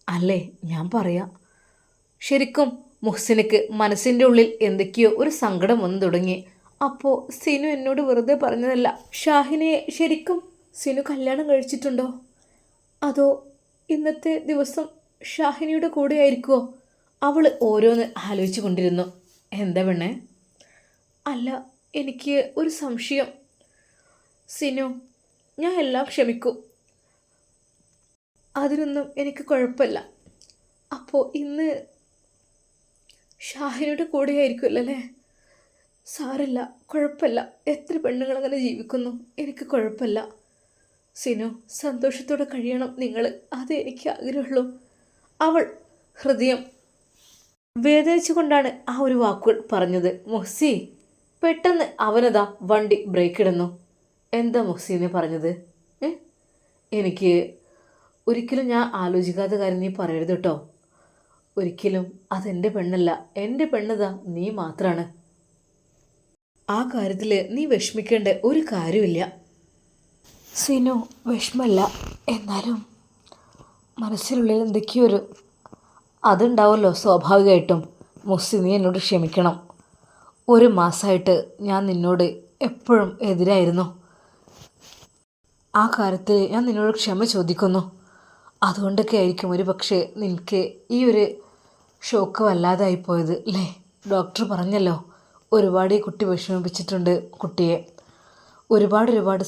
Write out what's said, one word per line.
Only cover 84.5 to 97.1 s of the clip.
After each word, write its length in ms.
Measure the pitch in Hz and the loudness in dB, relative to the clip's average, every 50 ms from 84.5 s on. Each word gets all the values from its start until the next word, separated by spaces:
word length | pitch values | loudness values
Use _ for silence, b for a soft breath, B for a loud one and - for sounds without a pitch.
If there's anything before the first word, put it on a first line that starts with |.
| b b b b b B B B B B B B _ _ _ _ _ _ _ _ _ _ _ _ - | b b b b b B B B B B B B _ _ _ _ _ _ _ _ _ _ _ _ 2
ആ 100 | 214 220 214 - | 2 2 2 2
കാര്യത്തിൽ 420 | - 208 190 185 185 190 - 208 202 196 - 196 | 0 0 0 -2 -2 0 2 2 4 4 2 0
ഞാൻ 100 | 233 247 247 | 0 0 0
നിന്നോട് 240 | 214 208 214 220 214 220 | 0 0 0 0 0 0
ക്ഷമ 260 | - 214 185 190 226 233 - | -2 -2 0 0 0 0 0
ചോദിക്കുന്നു. 480 | 190 175 165 175 - - 185 185 190 185 - b b b b b b b b b b b b b _ - | 0 0 0 0 0 2 2 2 2 0 -2 b b b b b b b b b b b b b _ 0
അതുകൊണ്ടൊക്കെ 480 | 185 170 202 202 196 202 214 208 214 233 208 | 0 0 -2 -4 0 0 0 0 2 2 2
ആയിരിക്കും 300 | 185 180 175 180 196 180 180 | 2 2 0 -2 -4 -2 -2
ഒരു 100 | 180 190 190 | 0 0 -2
പക്ഷേ 300 | 185 185 - - 202 180 165 - - 214 | -2 -4 -2 0 0 0 0 -2 -6 -6
നിനക്ക് 400 | 208 190 175 165 - - 208 190 180 - - - - - 233 | -4 -4 -4 -6 -4 -2 -2 -2 -2 -2 -6 -14 -6 -2 0
ഈ 40 | 247 254 240 | 2 4 4
ഒരു 160 | 214 208 208 - - b b b b b b b b b b b b _ | 4 4 2 2 0 b b b b b b b b b b b b _
ഷോക്ക് 400 | - - 240 208 190 - 190 - 220 | -6 -2 0 0 0 0 0 0 2
വല്ലാതായിപ്പോയത് 880 | 208 185 175 175 180 185 180 202 185 180 180 - - 175 170 165 160 170 | 2 2 2 2 2 2 2 2 2 0 0 -2 -2 -2 0 0 0 -2
അല്ലേ? 300 | - - 220 180 190 180 156 - - _ _ _ _ _ 202 196 | -4 -4 -4 -2 -2 -2 -4 -6 -12 _ _ _ _ _ -2 -2
ഡോക്ടർ 300 | 185 180 185 - - 220 196 202 | -2 -2 -4 -4 -6 -4 -4 -2
പറഞ്ഞല്ലോ, 420 | 180 175 190 208 202 190 180 165 156 - b b b b b b b b _ | -2 -2 -2 0 0 2 0 0 -2 -6 b b b b b b b b _
ഒരുപാട് 420 | 220 214 196 185 180 185 185 190 208 | 4 4 4 4 4 2 2 2 2
ഈ 40 | 208 208 | 0 0
കുട്ടി 160 | 196 170 - 214 185 | -4 -4 -4 -2 -2
വിഷമിപ്പിച്ചിട്ടുണ്ട് 800 | 180 175 - - 185 185 175 180 175 - 175 - 196 180 175 175 | -2 -2 -2 -4 -4 -4 -4 -4 -6 -8 -6 -4 -4 0 2 2